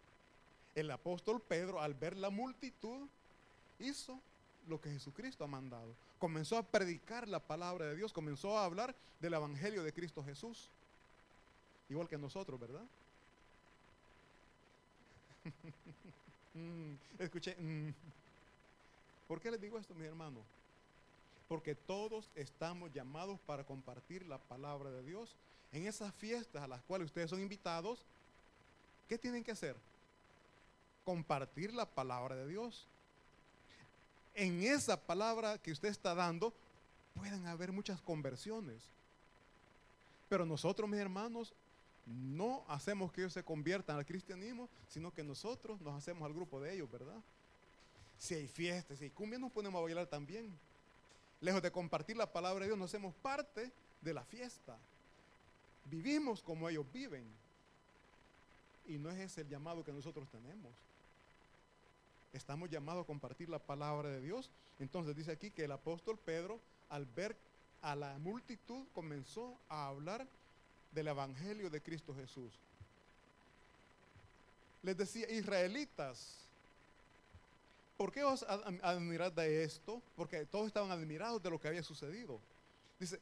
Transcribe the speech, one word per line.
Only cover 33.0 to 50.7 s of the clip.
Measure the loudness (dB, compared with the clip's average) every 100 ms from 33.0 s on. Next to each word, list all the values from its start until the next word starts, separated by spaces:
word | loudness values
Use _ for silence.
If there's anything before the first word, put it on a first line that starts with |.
| -20 -20 -20 -20 -20 -20 -20 -20 -20 -20 -20 -20 -6
En | 2 4 6
esa | 6 6 6 4
palabra | 4 4 4 4 2 0
que | -2
usted | 0 0
está | 2 4 6
dando, | 6 6 2 0 -16 -20 -20 -20 -12 -6
pueden | -4 -2 -2
haber | -2 0
muchas | 0 0 -2
conversiones. | 0 0 0 -2 -4 -4 -4 -8 -12 -20 -20 -20 -20 -20 -20 -20 -20 -20 -20 -20 -20 -12 2
Pero | 4 4
nosotros, | 4 4 4 4
mis | 2
hermanos, | 2 0 -2 -2 -6 -10 -20 -20 -20 -16 -8
no | -4 -2 2 2 2 0
hacemos | 0 2 2 2
que | 0
ellos | 0
se | 0
conviertan | -2 2 4 4 2 0
al | 0
cristianismo, | -4 -6 -8 -6 -6 -8 -12 -10
sino | -6 -6
que | -4
nosotros | -4 -4 -4 -4 -4 -6
nos | -4 -4
hacemos | -4 -2 -2
al |
grupo | -2 -2 -2
de | -2
ellos, | -2 -4
¿verdad? | -6 -8 -10 -14 -20 -20 -20 -20 -20 -20 -20 -18 -8
Si | -2
hay | 0 -2
fiestas, | 0 2 2 -2 -8
si | -8
hay |
cumbia, | -6 -4 -2
nos | -2
ponemos | -2 0 2
a |
bailar | 2 2 0
también. | -2 -4 -6 -6 -10 -16